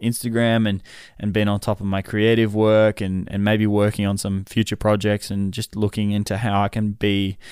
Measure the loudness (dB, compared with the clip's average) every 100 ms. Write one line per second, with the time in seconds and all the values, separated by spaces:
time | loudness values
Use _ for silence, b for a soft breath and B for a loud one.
0 | -4 -4 -2 0 2 2 2 -2 B B
1 | B -8 -2 0 2 0 -2 -4 -2 -4
2 | -2 2 4 4 2 2 4 6 4 2
3 | -2 -4 -4 -2 0 2 2 2 2 2
4 | -2 -2 -2 -4 -6 -12 -10 -2 0 2
5 | 0 -2 -4 -4 -4 -4 -8 -2 -2 0
6 | -2 -2 -2 -2 0 0 0 0 -4 -2
7 | 0 2 0 -4 B